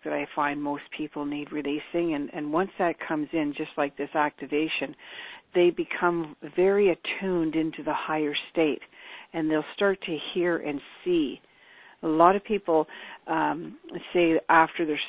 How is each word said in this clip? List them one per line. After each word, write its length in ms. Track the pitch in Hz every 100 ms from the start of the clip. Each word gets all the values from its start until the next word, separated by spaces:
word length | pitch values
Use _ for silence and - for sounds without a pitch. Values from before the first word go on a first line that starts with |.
that 80 | 151
I 140 | 147 143 -
find 260 | 143 143
most 220 | 147 143 - -
people 260 | 151 151 143
need 280 | 147 147
releasing. 640 | 151 143 151 - 170 170 147
And, 140 | 143
and 180 | - 151
once 200 | 156 190 -
that 160 | 180 - -
comes 220 | 156 147
in, 220 | 165 147 143
just 160 | 156 -
like 180 | 143 -
this 140 | 143
activation, 800 | 160 147 - 135 147 160 - 135 - - - - - _
they 160 | 185 175
become 640 | 170 170 - 180 170 156 - 156
very 360 | 147 185 202 202
attuned 680 | 160 - - 190 180 160 160
into 260 | 160 156
the 120 | 151
higher 420 | 151 - 156 151 143 -
state, 300 | - 156 127 - - - - -
and 160 | 165 156
they'll 140 | 156 160
start 280 | - 202 190
to 160 | - 156 -
hear 240 | 190 175 165
and 240 | - 143 - - 180
see. 340 | 175 139 - _ _ - - - -
A 40 | 160
lot 280 | 156 170 202
of 80 |
people, 440 | - 208 - 160 156 - - - -
um, 520 | 160 151 147 160 - - 190 -
say 260 | 180 170 160 -
after 360 | 165 160 - 160
their 140 | 147